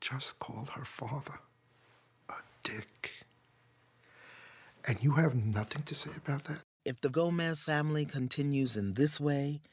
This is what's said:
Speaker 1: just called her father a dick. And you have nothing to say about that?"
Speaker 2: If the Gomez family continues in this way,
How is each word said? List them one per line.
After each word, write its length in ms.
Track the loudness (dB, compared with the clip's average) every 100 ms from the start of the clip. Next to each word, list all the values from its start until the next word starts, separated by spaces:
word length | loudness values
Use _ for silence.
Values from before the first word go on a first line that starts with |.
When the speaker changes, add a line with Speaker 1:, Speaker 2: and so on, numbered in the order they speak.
Speaker 1:
just 360 | -6 -4 -6 -6
called 320 | -10 -10 -10
her 120 | -8
father 560 | -10 -8 -6 -6 -8 -12 -18 _ _ _ -20 -20 _ _ -14
a 60 | -12 -14 -8
dick. 640 | -6 -6 -12 -10 -12 -10 -20 _ _ _ _ _ _ _ -20 -20 -20 -20 -20 -20 -20 -8 -2
And 160 | 2
you 120 | 4
have 200 | 6 6
nothing 500 | 4 2 0 -2 -4
to 120 | -2 -2
say 160 | -2 -6
about 260 | -4 -4
that?" 200 | -4 -10 -12 _
Speaker 2:
If 160 | -6 -2
the 100 | 0
Gomez 540 | 2 2 2 0 2
family 420 | 2 2 2 0 0
continues 680 | -2 -2 0 2 2 2 2
in 180 | 0
this 240 | 4 4 4
way, 420 | 2 2 0 -4 -10